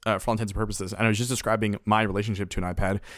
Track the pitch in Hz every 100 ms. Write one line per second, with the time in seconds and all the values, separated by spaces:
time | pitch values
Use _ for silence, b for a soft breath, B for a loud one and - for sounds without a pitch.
0 | 113 98 - 110 107 101 110 104 92 -
1 | 113 107 123 123 110 110 107 101 107 107
2 | 107 98 104 98 95 - 90 87 92 101
3 | B